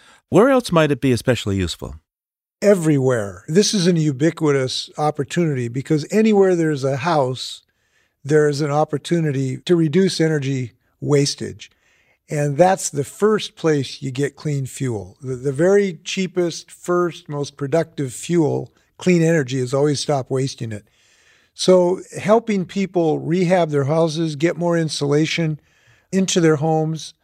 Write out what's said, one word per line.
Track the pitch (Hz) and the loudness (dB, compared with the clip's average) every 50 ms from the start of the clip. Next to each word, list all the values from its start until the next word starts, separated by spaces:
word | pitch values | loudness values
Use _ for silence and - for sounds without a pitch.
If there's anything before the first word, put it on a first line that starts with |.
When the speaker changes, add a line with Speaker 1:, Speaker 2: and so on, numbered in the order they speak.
| _ _ _ _ _ _ | _ _ _ _ _ _
Speaker 1:
Where | - 180 233 277 | 4 4 6 6
else | 269 254 240 - | 4 2 0 0
might | 175 165 156 143 | 2 2 2 2
it | 143 120 | 0 0
be | - 131 | 2 2
especially | 120 110 - 131 120 - - 104 98 | 0 2 2 0 -2 0 -2 -2 -2
useful? | 98 90 82 - - - - 76 - _ _ _ _ _ _ _ _ _ _ _ _ | -2 -2 -4 -4 -8 -12 -14 -14 -16 _ _ _ _ _ _ _ _ _ _ _ _
Speaker 2:
Everywhere. | 214 202 208 180 160 156 147 135 127 131 123 110 101 101 92 92 - - | 4 4 4 4 4 2 2 2 2 2 2 0 -2 -4 -8 -12 -8 0
This | 156 196 202 - 226 | 2 2 2 4 2
is | 196 165 185 | 0 2 2
an | 175 | 2
ubiquitous | 160 151 151 131 123 151 170 160 - 156 147 139 135 131 127 - - - - - | 2 2 0 0 0 0 0 0 0 0 2 2 2 0 -2 -4 -8 -10 -10 -6
opportunity | - 151 151 - - 139 - - 175 175 156 139 127 120 | -2 -2 -2 -2 -2 -6 -4 -2 -2 0 0 -2 -2 -4
because | 117 117 139 - - 160 147 156 - | -6 -6 -6 -2 -2 -2 -2 -2 0
anywhere | 185 214 220 220 208 196 190 185 180 | 0 2 4 4 4 4 4 4 2
there's | 165 160 156 151 131 131 | 2 0 0 -2 -2 -2
a | 135 139 123 | -4 -4 -2
house, | 135 180 165 147 131 127 131 - - - - - _ _ _ _ _ _ _ _ _ _ _ _ - | -2 0 0 2 0 0 -2 -6 -10 -12 -14 -16 _ _ _ _ _ _ _ _ _ _ _ _ -2
there | 139 151 151 151 147 | 0 2 4 4 2
is | 143 135 | 0 -2
an | 156 143 | -2 0
opportunity | 143 151 156 - 151 139 - - 170 170 160 151 131 135 135 131 131 127 | 0 0 0 0 -2 -6 -4 -2 -2 0 0 0 -2 -2 -4 -4 -6 -6
to | - - 180 | -2 0 2
reduce | 170 160 156 135 190 196 175 - - | 2 2 2 2 2 2 2 2 0
energy | 160 160 156 147 131 135 139 131 123 110 - _ _ _ _ _ | 0 0 0 -2 -2 -2 -4 -4 -6 -8 -10 _ _ _ _ _
wastage. | 135 135 147 139 143 143 - - 113 101 98 101 - - _ _ _ _ _ _ _ _ _ _ _ - | -2 0 2 2 2 0 -2 -6 -10 -10 -10 -14 -18 -20 _ _ _ _ _ _ _ _ _ _ _ -8
And | 156 147 147 147 139 | -4 -4 -2 0 2
that's | 139 175 185 190 185 - - | 4 4 4 2 0 -4 -6
the | - 143 131 | -6 -6 -6
first | - - - 208 220 214 196 - - - | -6 -4 0 2 2 2 0 -2 -6 -8
place | - - 160 151 143 123 - - - | -4 0 0 0 0 -2 -4 -8 -10
you | 139 139 | -10 -8
get | 123 139 143 135 - | -4 -4 -4 -4 -4
clean | - - 156 143 139 131 | -6 -6 -4 -4 -4 -6
fuel. | 123 - - 135 127 113 101 92 92 - _ | -6 -8 -6 -6 -4 -4 -6 -8 -12 -16 _
The, | 127 127 131 | -12 -10 -10
the | 123 127 143 | -6 -6 -4
very | 131 139 170 190 202 202 202 190 160 147 | -2 0 2 4 4 4 2 0 -4 -10
cheapest, | - - - 190 190 180 - 180 175 165 - - - - | -12 -8 -4 -4 -4 -2 -2 -2 -2 -2 -4 -8 -14 -18
first, | - - - 180 175 175 175 170 160 - - - | -20 -10 -6 -2 -2 0 -2 -2 -6 -10 -12 -10
most | 147 143 143 - - | -8 -8 -8 -8 -8
productive | - 143 135 151 165 160 - _ - 139 127 | -10 -4 -2 0 -2 -2 -2 _ -8 -8 -8
fuel, | - - - - 170 170 151 135 127 131 131 - _ _ _ _ _ | -8 -10 -6 -2 0 2 2 2 0 -2 -6 -8 _ _ _ _ _
clean | - - 185 180 170 | -4 0 2 2 4
energy, | 160 165 170 160 135 120 135 131 | 4 4 2 2 0 -2 -4 -4
is | 127 123 | -4 -2
always | 139 139 147 151 143 - | 0 0 2 0 0 -2
stop | - - 147 135 127 - | -2 -2 -2 -2 -2 -4
wasting | 139 131 135 131 - - 127 113 | -4 -4 -4 -4 -6 -8 -10 -10
it. | 107 101 - _ _ _ _ _ _ _ _ _ _ _ _ _ _ | -10 -10 -14 _ _ _ _ _ _ _ _ _ _ _ _ _ _
So | - - 185 185 185 180 175 185 185 - - - 143 | -2 2 4 6 6 4 2 0 -2 -6 -10 -12 -6
helping | - 185 220 233 226 226 208 190 175 | 0 2 2 2 2 0 -2 -2 -4
people | - - 196 190 185 - 175 165 156 147 139 | -4 -4 -4 -4 -2 0 0 0 2 0 -2
rehab | 135 143 170 190 180 170 190 180 170 156 | -2 -2 0 0 2 2 2 2 2 2
their | 147 143 135 | 0 0 0
houses, | 135 160 165 165 160 147 165 165 160 147 | 0 2 2 0 0 0 -2 -4 -4 -2
get | 135 160 170 - | -2 -2 -2 -2
more | 160 175 175 170 | -2 -2 0 0
insulation | 165 160 147 - - 147 139 143 151 160 - - 170 165 156 151 - _ _ _ _ _ _ _ _ _ _ | 0 0 -2 -4 -4 -2 0 2 2 0 0 0 -2 -2 -4 -4 -6 _ _ _ _ _ _ _ _ _ _
into | 180 190 190 - - 185 | -2 -2 0 0 2 2
their | 165 156 156 | 4 4 2
homes, | 135 156 160 160 160 156 160 160 151 - - - _ | 2 0 0 0 0 -2 -2 -4 -8 -10 -14 -20 _